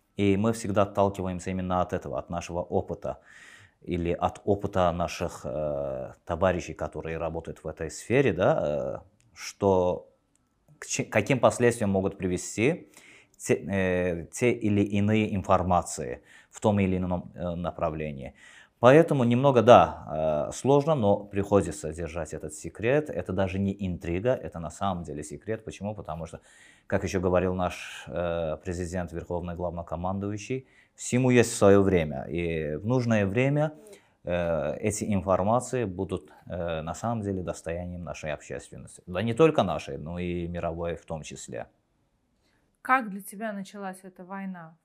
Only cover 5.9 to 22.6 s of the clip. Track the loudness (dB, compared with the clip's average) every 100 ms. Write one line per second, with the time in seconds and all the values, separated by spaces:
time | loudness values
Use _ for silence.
5.9 | -6 -10 -12 -6 0 2 0 -4 -8 -8
6.9 | -8 -8 -6 -6 -6 -10 -10 -10 -8 -10
7.9 | -8 0 2 2 2 2 2 0 -2 -4
8.9 | -8 -12 _ _ -18 -16 0 2 4 2
9.9 | 0 -6 _ _ _ _ _ _ -18 -8
10.9 | -6 -2 0 2 4 4 4 2 2 0
11.9 | 0 0 -2 -4 -4 -4 0 0 0 -6
12.9 | -20 -20 -20 _ -6 0 0 0 0 2
13.9 | 2 0 -2 -6 0 2 2 2 2 2
14.9 | 2 2 2 2 0 2 2 4 2 0
15.9 | -6 -8 -10 -14 -20 _ -2 2 4 2
16.9 | 0 -2 -4 -6 -8 -6 -4 -6 -4 -4
17.9 | -4 -8 -8 -12 -16 -20 -20 -20 _ 8
18.9 | 10 8 4 4 4 6 8 12 12 10
19.9 | 2 -6 -2 0 0 -2 -2 4 4 4
20.9 | 2 4 2 0 -4 4 4 4 -2 -8
21.9 | -6 -8 -6 -8 -8 -10 -12